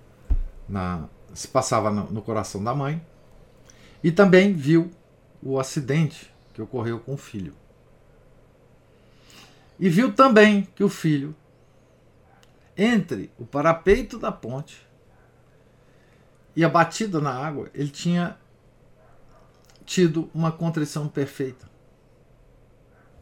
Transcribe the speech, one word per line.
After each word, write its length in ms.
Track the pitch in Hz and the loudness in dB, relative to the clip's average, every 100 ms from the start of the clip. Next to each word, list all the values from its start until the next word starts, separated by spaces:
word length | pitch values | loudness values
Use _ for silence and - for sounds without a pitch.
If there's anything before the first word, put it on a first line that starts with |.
| - - - - - - - | -20 -14 -2 -2 -2 -10 -10
na, 380 | 98 90 87 69 - - | -6 -6 -6 -10 -18 -20
se 140 | - - | -18 -4
passava 440 | 131 120 120 107 | -2 0 0 0
no, 200 | 104 92 | -2 -4
no 100 | 113 | -8
coração 420 | 104 107 - 98 | -6 -6 -6 -6
da 120 | 107 143 | -6 -4
mãe 260 | 139 160 160 - - - - - - - - - | -4 -6 -10 -20 -20 -20 -20 -20 -20 -20 -20 -4
e 80 | 170 | 0
também 420 | 165 202 180 196 | 4 6 8 6
viu 380 | 180 135 165 180 - _ _ _ - | 2 2 2 2 -6 _ _ _ -16
o 180 | 127 135 | -6 -4
acidente 720 | 131 - 127 147 156 - - - _ | -4 -6 -2 -2 -2 -4 -20 -20 _
que 80 | - | -14
ocorreu 380 | 110 127 113 117 | -10 -6 -6 -8
com 140 | 131 | -10
o 40 | 139 | -12
filho. 360 | - 107 87 - _ _ _ _ _ _ _ _ _ _ _ _ _ _ _ _ _ - - _ _ - | -12 -12 -12 -14 _ _ _ _ _ _ _ _ _ _ _ _ _ _ _ _ _ -20 -20 _ _ -2
E 100 | 185 | 2
viu 240 | 165 247 | 2 2
também 500 | 202 269 214 214 208 | 4 6 8 8 6
que 200 | 196 - | -2 -2
o 60 | 202 | -2
filho, 460 | - 160 147 143 151 _ _ _ _ _ _ _ _ _ _ _ _ _ - | 0 -2 -2 -4 -12 _ _ _ _ _ _ _ _ _ _ _ _ _ -2
entre 540 | 214 233 160 107 85 - | 2 2 0 -6 -10 -14
o 80 | 117 | -8
parapeito 720 | 139 151 160 - 202 208 233 | 0 0 2 4 2 0 -8
da 140 | - | -8
ponte 540 | - 113 131 147 - _ _ _ _ _ _ _ _ _ _ _ _ _ _ _ _ _ - | -8 -10 -10 -12 -18 _ _ _ _ _ _ _ _ _ _ _ _ _ _ _ _ _ 0
e 80 | |
a 60 | 160 | 2
batida 500 | 170 165 - 220 165 | 4 2 -2 -4 -2
na 140 | 147 | -4
água, 360 | 127 147 139 - | -4 -8 -8 -10
ele 160 | - 143 | -8 -8
tinha 480 | - 170 175 175 - _ _ _ _ _ _ - - - - _ _ _ _ - | -6 -2 -2 -2 -8 _ _ _ _ _ _ -20 -20 -20 -20 _ _ _ _ -6
tido 440 | - 175 156 156 | 2 2 2 -6
uma 180 | 156 160 | -4 -4
contrição 560 | 160 165 160 147 156 147 | -2 -4 -4 -6 -6 -8
perfeita. 600 | 147 139 - 131 127 - _ _ _ _ _ _ _ _ _ _ _ _ _ _ - | -6 -6 -6 -10 -12 -20 _ _ _ _ _ _ _ _ _ _ _ _ _ _ -20